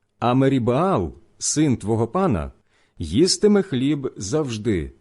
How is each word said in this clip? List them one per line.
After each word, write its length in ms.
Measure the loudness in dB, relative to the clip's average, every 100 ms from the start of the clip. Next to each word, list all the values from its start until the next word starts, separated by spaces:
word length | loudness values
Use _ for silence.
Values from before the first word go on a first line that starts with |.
| _ -4
А 160 | 0
Мерібаал, 800 | 4 4 2 0 0 0 0 -2 -8 _ -10
син 380 | -4 0 0 0
твого 320 | 0 -2 -2
пана, 440 | 0 0 0 -4 -12 _ _ _ -12
їстиме 640 | -4 2 2 2 2 2
хліб 500 | 0 -2 -2 -2 -4 -8
завжди 760 | -6 -4 -4 -4 -2 -2 -4 -12